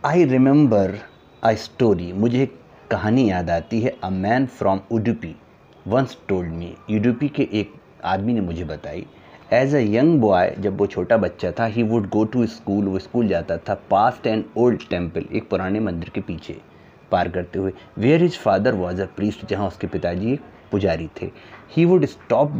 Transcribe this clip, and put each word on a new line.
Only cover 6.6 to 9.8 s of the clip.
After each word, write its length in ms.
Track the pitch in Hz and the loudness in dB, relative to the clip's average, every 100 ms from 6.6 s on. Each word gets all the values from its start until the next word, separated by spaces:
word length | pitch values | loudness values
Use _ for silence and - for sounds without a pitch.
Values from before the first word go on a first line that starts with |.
| 87 - - | -10 -14 -4
उडुपी 380 | 107 117 117 147 | 0 0 0 -4
के 140 | - | -2
एक 300 | - 107 101 - _ - | -2 -2 -4 -12 _ -10
आदमी 300 | 85 95 107 | -4 -2 -2
ने 80 | 117 | -2
मुझे 220 | 90 82 | -2 -6
बताई, 420 | 82 76 82 85 - - - - - | -8 -10 -10 -12 -14 -20 -20 -20 0
as 160 | 117 135 | 2 2
a 180 | 147 | 2